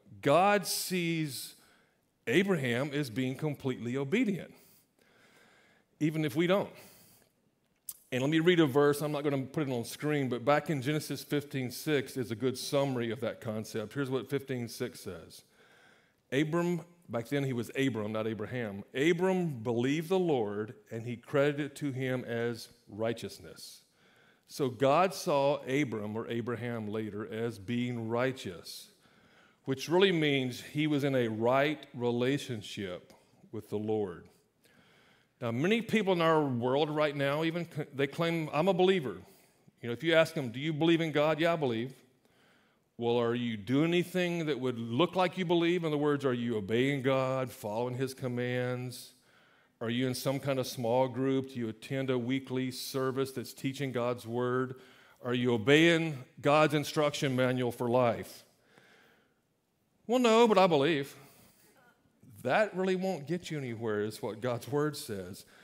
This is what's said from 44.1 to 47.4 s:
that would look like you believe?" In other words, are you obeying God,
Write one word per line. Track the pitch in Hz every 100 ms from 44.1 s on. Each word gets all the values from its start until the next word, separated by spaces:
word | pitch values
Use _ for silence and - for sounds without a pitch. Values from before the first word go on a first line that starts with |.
| 185 175 170 156
that | 120
would | 127 117
look | 117 120 170 180
like | 180 180
you |
believe?" | 175 175 170 180
In | 165
other | 147
words, | 147 143
are | 135
you | 123 120 110
obeying | 98 113 135 143
God, | 127 135 131 131